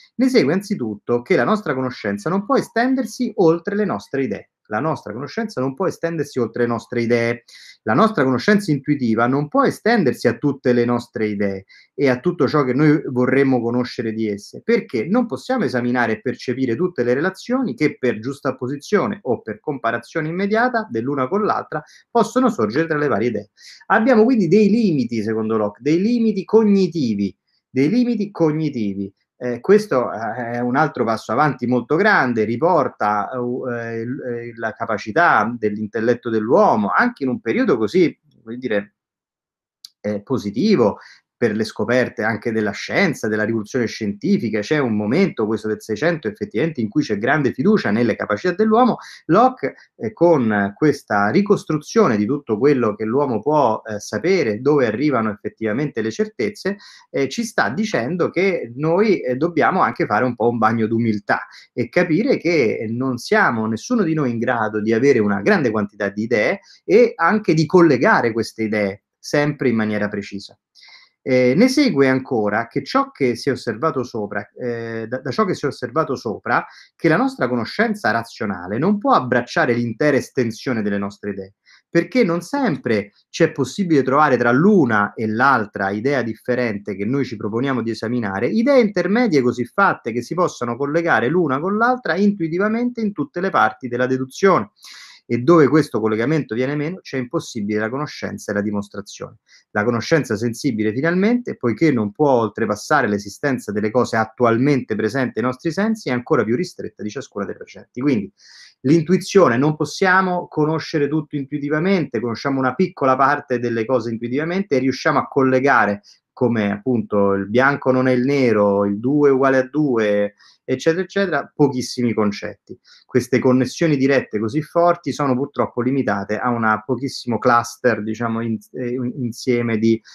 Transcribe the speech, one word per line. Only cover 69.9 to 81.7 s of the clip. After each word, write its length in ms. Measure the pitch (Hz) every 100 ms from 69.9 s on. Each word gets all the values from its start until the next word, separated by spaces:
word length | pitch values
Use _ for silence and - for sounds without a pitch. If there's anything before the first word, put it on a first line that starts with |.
| 104 104
precisa. 500 | 104 101 101 - - _ _ - - _ _
Eh, 300 | - 127 123 143
ne 120 | 254
segue 400 | 262 269 139 135
ancora 580 | 131 131 120 104 107 117
che 160 | 135
ciò 300 | - 262 269
che 240 | - 127 120
si 120 | 143
è 40 |
osservato 500 | 123 - 107 160 143
sopra, 420 | 117 113 101 104 104 -
eh, 480 | 123 117 117 113 113
da, 140 | 131
da 100 | 139
ciò 140 | 123
che 100 | 196
si 120 | 143 143
è 20 |
osservato 480 | - 117 135 - 123
sopra, 500 | - - 110 139 - - - _
che 120 | 160
la 80 | 165
nostra 300 | 269 262 127
conoscenza 640 | 123 117 - 233 208 110
razionale 680 | 113 113 - 107 90 90 110
non 220 | 180 208
può 140 | 277
abbracciare 600 | 208 127 123 120 175 143
l'intera 440 | 120 120 110 147 131
estensione 640 | - - 120 107 139 113
delle 160 | 104 101
nostre 320 | 98 - 104
idee, 240 | 95 95 _ _